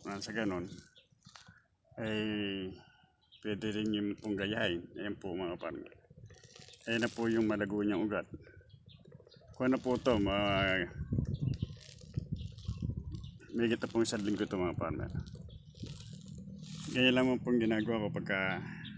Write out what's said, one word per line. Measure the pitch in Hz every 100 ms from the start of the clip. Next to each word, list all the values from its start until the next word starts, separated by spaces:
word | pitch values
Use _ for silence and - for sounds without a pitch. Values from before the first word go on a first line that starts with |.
| -
na | 98
sa | 107
ganun | 107 107 90 92 - - - _ _ - - - - _ _ _ -
ay | 110 107 107 107 101 98 92 - - _ _ _ _ -
pwede | 107 101 107
rin | 104 107 104
yung | 104 101
pong | 110 98
gayahin. | 98 110 107 85 - -
Ayan | 101 101
po, | 98
mga | 90 90 87
farmer. | 85 - - - - - - - - - - - -
Ayan | 117 117
na |
po | 113 113
yung | 113 110
malago | 107 101 104
niyang | 104 98
ugat. | 104 101 - - - - - - - - - - - - - -
Kung | 127
ano | 131
po | 127 123
to, | 135 113
ma-, | 98 101 101 98 98 92 87 - - - - - - - 1047 - - - - - - - - - - - - - - - - - - 117
may | 117
kita | 113 -
pong | 117 113
isang | 113
linggo | 101 98 104
to, | 98
mga | 90 -
farmer. | 85 76 - - - - - - - - - - - - - - - - - - -
Ganyan | 127 127 127
lang | 131 123
pong | 123 123
ginagawa | 110 110 107 113 104
ko |
pagka | 104 - 98 95 90 85 - -